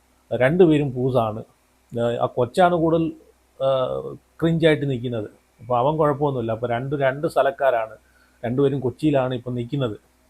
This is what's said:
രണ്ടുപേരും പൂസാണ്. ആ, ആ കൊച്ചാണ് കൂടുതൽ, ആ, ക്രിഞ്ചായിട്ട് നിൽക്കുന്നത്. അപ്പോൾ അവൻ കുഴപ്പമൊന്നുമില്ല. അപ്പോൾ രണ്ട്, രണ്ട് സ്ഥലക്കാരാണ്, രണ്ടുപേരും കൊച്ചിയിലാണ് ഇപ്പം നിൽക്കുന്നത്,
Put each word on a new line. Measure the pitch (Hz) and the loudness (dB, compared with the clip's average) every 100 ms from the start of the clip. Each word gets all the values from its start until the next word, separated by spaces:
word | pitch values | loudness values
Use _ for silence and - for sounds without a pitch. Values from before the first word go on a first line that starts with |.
| _ _ - | _ _ -6
രണ്ടുപേരും | 117 127 175 175 151 143 | 0 2 6 6 4 0
പൂസാണ്. | 127 131 123 113 107 - _ _ _ _ | -2 0 0 0 -4 -12 _ _ _ _
ആ, | 117 117 120 | -4 -2 0
ആ | 123 | -2
കൊച്ചാണ് | - 120 - 175 | -2 -2 2 2
കൂടുതൽ, | 175 160 165 160 - - _ _ - | 4 2 2 0 -6 -18 _ _ -4
ആ, | 135 135 127 135 139 139 _ - | -2 0 -2 -4 -8 -14 _ -4
ക്രിഞ്ചായിട്ട് | 165 165 156 151 139 | -2 2 4 2 0
നിൽക്കുന്നത്. | 127 123 117 104 - _ _ | -4 -4 -6 -8 -12 _ _
അപ്പോൾ | 110 123 | -2 0
അവൻ | 131 156 | 2 2
കുഴപ്പമൊന്നുമില്ല. | 151 135 147 131 113 | 2 2 0 -2 -4
അപ്പോൾ | 113 120 | -4 -2
രണ്ട്, | 117 135 143 | -4 -4 -2
രണ്ട് | 135 139 156 | -2 0 -2
സ്ഥലക്കാരാണ്, | - 135 - 139 120 110 107 _ _ _ _ | 0 0 2 0 0 -2 -10 _ _ _ _
രണ്ടുപേരും | 117 127 139 139 | -4 0 0 0
കൊച്ചിയിലാണ് | 123 - 156 139 127 | -4 -2 0 0 0
ഇപ്പം | 127 123 | -4 -6
നിൽക്കുന്നത്, | 123 120 143 127 104 _ _ _ | -8 -6 -4 -4 -6 _ _ _